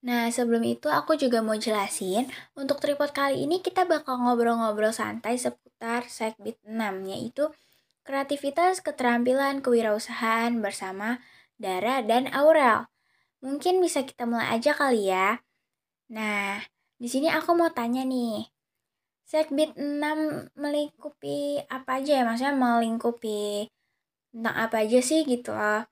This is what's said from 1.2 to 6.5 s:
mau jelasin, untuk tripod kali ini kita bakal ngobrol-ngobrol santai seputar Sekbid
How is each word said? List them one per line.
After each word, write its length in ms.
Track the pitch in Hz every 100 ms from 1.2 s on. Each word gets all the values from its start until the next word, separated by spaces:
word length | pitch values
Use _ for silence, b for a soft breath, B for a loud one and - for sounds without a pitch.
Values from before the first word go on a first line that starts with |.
| 262 233
mau 160 | 220 214
jelasin, 720 | 220 214 196 - 185 190 262 B B
untuk 240 | - 277 277
tripod 320 | 285 285 294
kali 320 | 277 277 269
ini 160 | 277 370 370
kita 180 | - 359
bakal 320 | 311 302 254
ngobrol-ngobrol 720 | 247 240 233 233 226 214 214
santai 480 | 220 214 214 214 247
seputar 640 | 247 - _ _ 226 233 240
Sekbid 480 | - 220 233 202